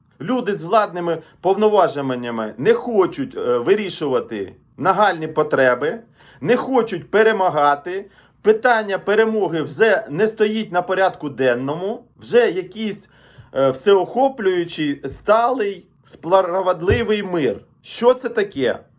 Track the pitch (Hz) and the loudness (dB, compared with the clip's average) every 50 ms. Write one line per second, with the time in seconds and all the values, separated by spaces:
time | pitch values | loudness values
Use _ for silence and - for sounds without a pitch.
0 | _ _ _ - 160 196 254 247 196 196 233 - 156 170 214 220 208 180 170 185 | _ _ _ -10 -6 -4 -2 -2 -2 -4 -4 -4 -2 0 2 2 2 0 -4 -6
1 | 170 170 165 160 - - _ _ - 185 196 202 214 214 208 196 160 139 131 143 | -4 -4 -4 -4 -8 -16 _ _ 0 0 2 2 2 2 4 4 2 2 0 -4
2 | 135 135 127 123 123 120 117 113 110 107 - - 143 214 240 240 - 247 226 196 | -4 -4 -4 -4 -6 -6 -6 -6 -6 -6 -6 -2 0 2 2 0 0 -2 2 2
3 | 180 165 - 143 135 - - 104 - 123 123 120 120 156 202 214 208 180 - - | 2 0 0 -6 -8 -8 -6 -6 -2 -2 -2 0 2 2 0 0 0 -6 -6 -6
4 | 156 139 127 117 - - 113 101 95 87 - _ _ _ _ - 143 185 185 190 | -4 -2 -2 -2 -4 -4 -8 -8 -8 -10 -12 _ _ _ _ -4 0 0 2 2
5 | 214 196 175 160 156 156 147 151 156 151 151 135 131 127 123 117 143 180 233 233 | 2 2 0 -2 -6 -6 -2 -2 -2 0 2 2 4 4 2 2 -2 -4 -6 -8
6 | - _ _ _ - - - - 127 180 247 247 - 254 262 247 220 - 190 165 | -12 _ _ _ -20 -20 -16 -6 0 0 0 0 0 0 0 0 0 0 -4 -8
7 | - - - 208 220 220 214 196 185 175 139 151 147 143 143 143 - 175 185 196 | -6 0 2 4 4 4 4 2 0 0 2 2 2 2 2 0 -4 -8 -8 -10
8 | 202 - _ _ _ _ _ _ - 202 214 214 - 254 233 220 214 196 190 175 | -10 -12 _ _ _ _ _ _ 2 2 2 4 4 2 2 2 0 -2 -4 -4
9 | - 196 208 220 226 220 220 214 196 156 165 160 - - - - 220 220 196 165 | -2 0 2 2 2 2 2 0 -2 -2 -2 -4 -6 -4 0 2 2 4 2 0
10 | - - 147 175 214 214 214 - 214 214 214 220 208 - 170 180 175 190 185 185 | -2 -4 -2 0 0 0 0 0 0 0 0 -4 -4 -2 -2 -2 -2 -2 0 0
11 | 190 180 180 - 151 143 123 117 131 127 120 123 131 139 151 170 185 202 240 247 | 0 0 0 -4 -10 -8 -4 0 2 2 2 0 -2 -4 -6 -4 -6 -6 -8 -8
12 | - _ _ - - - 185 240 233 196 170 185 170 160 - 214 220 208 175 - | -12 _ _ -20 -6 0 2 2 4 2 0 -4 -6 -8 -8 -8 -6 -6 -6 -8
13 | - - _ _ _ _ _ - - - - 135 135 135 131 - - 202 202 190 | -12 -20 _ _ _ _ _ -20 -16 -6 -2 0 0 0 0 2 4 4 4 4
14 | 180 180 - 233 269 269 269 - 202 190 180 175 170 170 - 165 151 143 143 - | 4 0 0 0 0 0 0 0 -2 0 0 0 -2 -4 -4 -4 -4 -4 -4 -4
15 | - 131 - - - - 214 226 233 254 254 262 208 202 196 175 - _ _ _ | -8 -10 -10 -4 2 2 4 4 4 2 0 -2 -4 -4 -6 -10 -14 _ _ _
16 | _ - - - - 165 190 190 180 170 175 190 185 185 180 160 170 196 233 240 | _ -20 -18 -10 -2 2 2 2 2 2 0 -2 0 0 0 0 0 0 0 0
17 | 226 202 214 208 190 185 180 165 139 113 101 - - _ _ _ - - - - | 0 -2 -2 -2 -2 -4 -2 -2 -2 -2 -2 -4 -10 _ _ _ -18 -14 -4 2
18 | 226 247 254 247 - 226 - 233 - - - 139 127 113 95 - - _ _ | 4 4 4 2 0 -6 -2 -2 -4 -4 -2 -2 -2 -2 -2 -4 -8 _ _